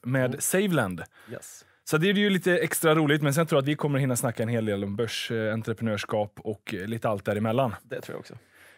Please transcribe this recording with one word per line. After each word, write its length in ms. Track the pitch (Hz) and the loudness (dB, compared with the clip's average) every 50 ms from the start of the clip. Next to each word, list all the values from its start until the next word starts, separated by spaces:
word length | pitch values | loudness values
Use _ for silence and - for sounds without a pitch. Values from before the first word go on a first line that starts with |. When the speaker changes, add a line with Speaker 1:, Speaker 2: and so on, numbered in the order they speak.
| - | -4
Speaker 1:
med 220 | 123 131 135 127 | -2 0 2 2
Speaker 2:
Mm. 160 | 123 117 - | 0 0 -2
Speaker 1:
SaveLend. 600 | - - - 185 208 196 170 143 113 95 - - - - _ - - - | -2 0 2 2 2 2 2 2 0 0 -4 -8 -10 -14 _ -20 -16 -14
Speaker 2:
Yes. 340 | 120 - - - - - - _ _ _ _ | -14 -14 -14 -16 -20 -20 -20 _ _ _ _
Speaker 1:
Så 140 | - 156 156 | -2 0 2
det 120 | 165 202 | 2 2
är 40 | 202 | 4
ju 160 | 202 208 208 | 4 4 2
lite 280 | 196 175 - 185 175 170 | 2 2 2 2 2 2
extra 380 | - - - - - 160 156 | 2 0 -2 2 4 4 6
roligt, 260 | 160 156 143 151 151 | 6 6 4 4 4
men 120 | 151 143 135 | 2 2 2
sen 120 | 165 165 - | 2 2 2
tror 100 | 170 143 | 2 2
jag 40 | 131 | 2
att 40 | 143 | 2
vi 80 | 151 | 0
kommer 240 | - - 147 143 131 | 0 0 0 0 0
hinna 160 | 139 131 123 | 0 0 0
snacka 280 | 117 - 123 - - 113 | 0 0 -2 -2 -2 -2
en 60 | 113 | 0
hel 160 | 120 113 110 | 0 0 0
del 180 | 107 101 98 101 | 0 0 -2 -2
om 120 | 98 101 | -4 -2
börs, 360 | 107 117 107 - - - - | -2 -2 -4 -4 -6 -6 -4
eh, 220 | 120 113 110 110 110 | -4 -2 -2 -2 -2
entreprenörskap 840 | 113 110 117 110 - 113 113 107 101 - - 113 107 104 101 - - | -2 -4 -4 -4 -2 -2 -2 -2 -2 -2 -2 -2 -2 -2 -2 -6 -8
och, 340 | - 110 107 - _ - 110 | -8 -8 -8 -8 _ -8 -8
eh, 140 | 90 95 107 | -6 -6 -6
lite 220 | 117 113 - 117 | -6 -2 -2 0
allt 160 | 107 101 - | -2 0 0
däremellan. 500 | 113 101 104 110 113 113 127 135 117 92 - - | 0 0 0 2 2 2 2 2 0 -2 -6 -12
Speaker 2:
Det 180 | - 135 - | -12 -12 -10
tror 120 | - - - | -10 -10 -12
jag 40 | - | -12
också. 140 | - - - 117 - _ _ - - - - | -12 -14 -18 -20 -20 _ _ -20 -20 -20 -20